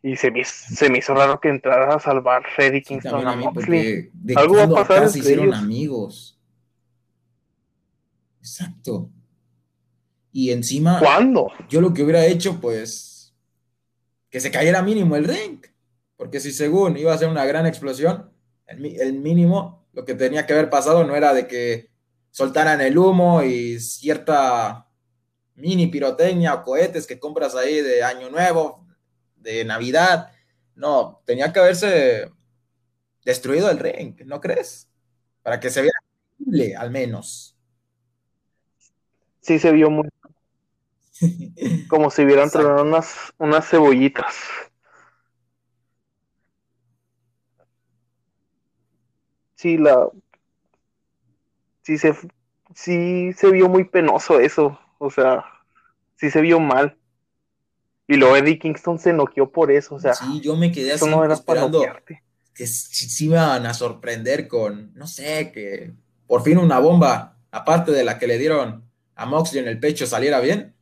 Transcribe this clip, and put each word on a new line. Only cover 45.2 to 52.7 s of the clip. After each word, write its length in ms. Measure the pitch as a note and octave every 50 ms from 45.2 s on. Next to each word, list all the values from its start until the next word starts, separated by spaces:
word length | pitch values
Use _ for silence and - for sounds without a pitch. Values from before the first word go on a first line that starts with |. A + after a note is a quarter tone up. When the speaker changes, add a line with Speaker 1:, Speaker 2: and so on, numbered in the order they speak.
| _ _ _ _ _ _ _ _ _ _ _ _ _ _ _ _ _ _ _ _ _ _ _ _ _ _ _ _ _ _ _ _ _ _ _ _ _ _ _ _ _ _ _ _ _ _ _ _ _ _ _ _ _ _ _ _ _ _ _ _ _ _ _ _ _ _ _ _ _ _ _ _ _ _ _ _ _ _ _ _ _ _ _ _ _ _ _
Speaker 1:
Sí, 240 | _ - F3 E3 D#3+
la, 300 | D3+ D3 C3+ B2+ - - - F#3+ _ _ _ _ _ _ _ _ _ _ _ _ _ _ _ _ _ _ _ _ _ _ _ _ _ _ _ _ _ _ _ _
sí 160 | _ - D#3 D3
se, 160 | - G#3+ A3+ - - E3+ _ _ _ _ _ _ _ _